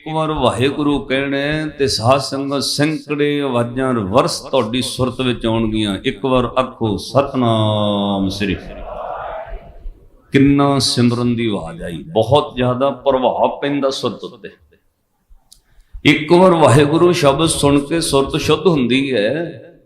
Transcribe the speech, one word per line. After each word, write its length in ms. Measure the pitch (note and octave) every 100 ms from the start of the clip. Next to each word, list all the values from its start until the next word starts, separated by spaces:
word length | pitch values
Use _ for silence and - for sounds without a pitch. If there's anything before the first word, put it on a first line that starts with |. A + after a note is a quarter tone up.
| -
ਵਾਰ 180 | D#3+ D#3
ਵਾਹਿਗੁਰੂ 680 | D#3 B2+ G2 C3+ C#3 D3 C#3+
ਕਹਿਣਾ 380 | - C3 C#3 C#3
ਹੈ 300 | C#3+ D#3 D#3 D3
ਤੇ 80 | C3+
ਸਾਧ 340 | - A2+ C#3
ਸੰਗਤ 420 | C3+ C#3 C#3 C#3
ਸੈਂਕੜੇ 760 | - - D3 D#3 - D3 D3 D3
ਆਵਾਜ਼ਾਂ 540 | C#3+ A#2+ A#2+ B2 C3
ਰਿਵਰਸ 460 | B2 F#2+ A2+ D#3+ -
ਤੁਹਾਡੀ 420 | C3+ C3+ A2 B2
ਸੁਰਤ 380 | A#2+ - B2+ A#2+
ਵਿੱਚ 260 | B2+ A#2+ -
ਆਉਣਗੀਆਂ। 520 | A2+ A2+ A2 G#2+ F#2+
ਇੱਕ 200 | C3 C3
ਵਾਰ 200 | C3+ B2+
ਆਖੋ, 520 | A#2+ B2 B2+ - A2+ F#2+
"ਸਤਨਾਮ 1300 | - B2+ C#3 C#3 A#2+ A2 G#2+ G#2+ G#2 G2+ G2+ G2 G2
ਸ੍ਰੀ।" 280 | F#2+ G#2 E2+ - - - - - - - - - - - - - - - _ _
ਕਿੰਨਾ 460 | C#3 C#3 C#3 C#3+ C#3
ਸਿਮਰਨ 560 | A#2+ - B2 A#2 B2
ਦੀ 120 | A#2 A#2
ਆਵਾਜ਼ 360 | G2 D#2+ E2
ਆਈ, 220 | F2+ E2 C#2+
ਬਹੁਤ 400 | E2+ A2 C#3+ D3 B2
ਜ਼ਿਆਦਾ 340 | B2 B2 C3+
ਪ੍ਰਭਾਵ 680 | B2+ B2+ C3 B2+ E2+ A#2 -
ਪੈਂਦਾ 280 | C#3+ C#3+ C3+
ਸੁਰਤ 340 | - B2 G2
ਉੱਤੇ। 240 | F2+ A2+ G2 - _ _ _ _ _ _ _ - _ _ _ _ _ -
ਇੱਕ 280 | D3 D3+ D3
ਵਾਰ 180 | F3 F#3
ਵਾਹਿਗੁਰੂ 640 | E3+ D3 B2 C#3+ D#3+ F3
ਸ਼ਬਦ 340 | F3+ C#3+ C#3 D#3+
ਸੁਣ 340 | D#3 C#3+ C#3+
ਕੇ 200 | C#3+ E3+
ਸੁਰਤ 360 | D#3+ C#3 C3+ D#3
ਸ਼ੁੱਧ 300 | D3 D3+ F#3+
ਹੁੰਦੀ 480 | D#3+ A#2+ B2+ C#3
ਹੈ। 500 | A#2+ G#2 D3 E3+ - - -